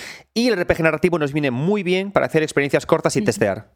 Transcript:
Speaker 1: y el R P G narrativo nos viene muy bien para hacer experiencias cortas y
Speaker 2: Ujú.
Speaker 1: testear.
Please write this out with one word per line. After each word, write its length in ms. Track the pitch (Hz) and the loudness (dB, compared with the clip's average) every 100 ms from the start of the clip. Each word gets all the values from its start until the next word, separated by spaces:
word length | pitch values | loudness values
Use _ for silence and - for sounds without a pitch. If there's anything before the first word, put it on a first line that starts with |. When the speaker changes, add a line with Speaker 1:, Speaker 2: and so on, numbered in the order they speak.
| - - _ | -16 -16 _
Speaker 1:
y 140 | 220 247 | -2 0
el 60 | |
R 120 | 196 175 | 0 0
P 100 | 170 | 2
G 80 | |
narrativo 360 | 160 151 180 165 | 2 2 2 2
nos 120 | 143 | -2
viene 200 | 151 143 | 0 -2
muy 320 | 123 165 208 | 0 0 0
bien 280 | 180 185 202 | 0 -2 0
para 140 | - 131 | 0 2
hacer 180 | 156 | 0
experiencias 420 | 156 - 143 156 - | 0 0 0 0 2
cortas 300 | 160 160 135 | 0 2 0
y 40 | |
Speaker 2:
Ujú. 60 | 110 | 0
Speaker 1:
testear. 440 | - 101 95 - | 0 0 -2 -10